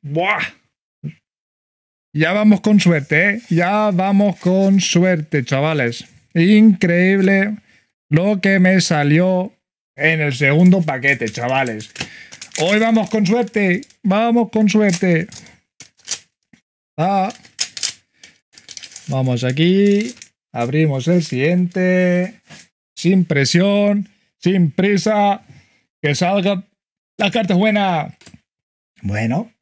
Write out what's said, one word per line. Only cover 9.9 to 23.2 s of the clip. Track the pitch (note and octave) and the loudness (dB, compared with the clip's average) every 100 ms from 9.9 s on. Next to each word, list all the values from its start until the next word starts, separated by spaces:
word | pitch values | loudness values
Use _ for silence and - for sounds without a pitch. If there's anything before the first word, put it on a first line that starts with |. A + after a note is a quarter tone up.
| - | -4
en | D3+ D#3+ | -2 0
el | D3 B2+ | -2 0
segundo | C#3+ D3 F3+ F#3+ | 0 4 4 4
paquete, | D#3 C3 C3+ C3+ A#2 | 0 -2 -2 -2 -4
chavales. | G#2 A#2+ C3 C3 G#2+ G2+ - - - - - - - | -6 -4 -2 -4 -6 -12 -14 -14 -14 -20 -20 -14 -4
Hoy | D#3+ G#3 | 0 0
vamos | A3+ A3+ G3+ | 2 0 0
con | A3 F#3 | -2 0
suerte. | A#3 A#3+ G#3+ G3 F3+ - _ | 0 -2 -2 -2 -2 -6 _
Vamos | G#3 G3 A#3 A#3 A#3 | -2 0 0 0 0
con | A3 G#3+ | 0 2
suerte. | G#3+ G#3 F3 F#3 E3 - - - _ _ _ - _ - - _ _ _ _ _ _ _ - | 2 2 0 0 0 -2 -14 -20 _ _ _ -20 _ -12 -12 _ _ _ _ _ _ _ -4
Ah. | F3 G3 F#3+ - - - - - - - _ _ - _ _ - - - - - - | -2 0 -2 -6 -20 -10 -10 -6 -8 -8 _ _ -20 _ _ -20 -20 -20 -20 -20 -8
Vamos | C3 C3 B2 | -4 -2 -2
aquí. | B2+ C3 E3 F#3+ G3+ G3+ A#3 - - _ _ | -4 0 0 2 2 0 -2 -12 -20 _ _
Abrimos | A#2+ A#2+ D3 D#3+ C3+ B2+ | -6 -4 0 0 -2 0
el | F3 | -2
siguiente. | D#3 B2+ C#3+ F3+ F3+ F#3 F#3 F#3 F3+ F3+ F#3 - _ - - _ _ - | -2 -2 0 0 -2 -2 -2 0 0 0 -4 -10 _ -20 -20 _ _ -6
Sin | E3+ F#3+ | 0 2